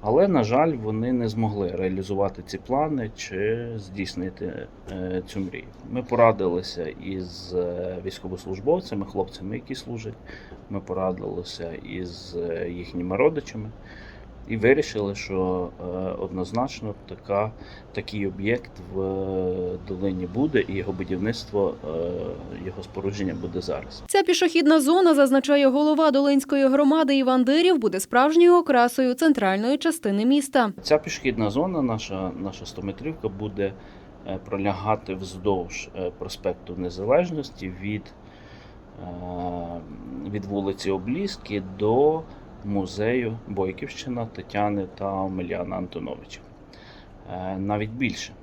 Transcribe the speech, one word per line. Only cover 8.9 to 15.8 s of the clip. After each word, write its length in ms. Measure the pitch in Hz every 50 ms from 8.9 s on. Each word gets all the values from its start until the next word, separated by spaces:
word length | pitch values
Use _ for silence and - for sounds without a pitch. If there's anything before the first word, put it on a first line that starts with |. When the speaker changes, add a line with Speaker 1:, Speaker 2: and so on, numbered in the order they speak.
| - 101 98
Speaker 1:
хлопцями, 500 | 95 - 95 92 - - - 95 95 107
які 200 | 123 123 - 139
служать, 420 | 127 - - 120 113 113 107 110 - - - - - - - - - - -
ми 100 | 101 98
порадилися 920 | 95 - 92 92 95 92 92 92 101 98 98 87 87 - - - 85 82 80
із, 600 | - - - - 90 92 87 87 85 - - 90
е, 340 | 87 85 85 82 85 87 87
їхніми 480 | 87 90 87 - - 90 87 90 92 101
родичами 520 | 131 151 160 151 - - - 110 107 110 - - - - - - - - - - - - - - - -
і 100 | 110 110
вирішили, 580 | 101 120 135 143 147 - - 110 104 101 98
що, 540 | 101 - - 98 92 92 92 90 90 90 85 -
е, 40 | -